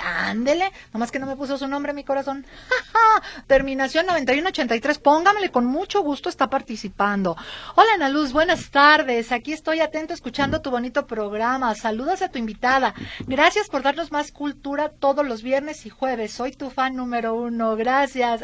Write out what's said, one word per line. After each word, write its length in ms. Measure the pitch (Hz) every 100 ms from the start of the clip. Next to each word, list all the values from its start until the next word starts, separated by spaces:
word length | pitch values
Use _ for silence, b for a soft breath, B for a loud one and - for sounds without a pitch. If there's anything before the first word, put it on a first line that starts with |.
ándele, 680 | 175 170 196 208 247 320 381 381 B
nomás 180 | 220 233
que 80 | 277
no 60 |
me 100 | 269
puso 220 | 269 277 277
su 100 | 269
nombre, 280 | 285 285
mi 100 | 285
corazón. 400 | 277 277 277 277 262 B B
<laughs> 800 | 494 - 453 440 440 - 285 -
Terminación 580 | 269 269 269 262 302
noventa 300 | 370 339 247
y 60 | 269
uno 80 | 359
ochenta 260 | 370 254 233
y 40 |
tres, 180 | 269 294
póngamele, 520 | - 302 359 415 370
con 140 | 254
mucho 380 | 240 285 392 415
gusto 260 | 294 277 349
está 220 | - 262
participando. 880 | 269 262 220 196 - 202 202 185 165 B B B
"Hola, 140 | - 427
Ana 160 | 403 277
Luz, 240 | 285 285
buenas 360 | 269 330 330 -
tardes, 600 | 277 285 302 285 233 226
aquí 220 | 240 254
estoy 260 | 311 - 320
atento 320 | 311 311 320
escuchando 480 | 339 254 - 277 311
tu 100 | 302
bonito 360 | 247 247 - -
programa. 680 | 220 208 208 226 262 247
Saludos 460 | 214 226 220 277 381
a 80 | 381
tu 100 | 269
invitada. 560 | 220 208 247 269 247 - B B -
Gracias 420 | 262 320 403 415
por 120 | 285
darnos 300 | 269 285 330
más 180 | 294 294
cultura 600 | - 285 285 277 285 302
todos 360 | - 277 277 285
los 160 | 220
viernes 440 | 233 269 294 302 220
y 20 |
jueves. 440 | - 262 240 214
Soy 200 | - 254
tu 160 | - 277
fan 280 | 254 262 254
número 380 | 247 240 226
uno. 420 | 226 240 233 226 220
Gracias". 500 | 226 269 277 269 240 226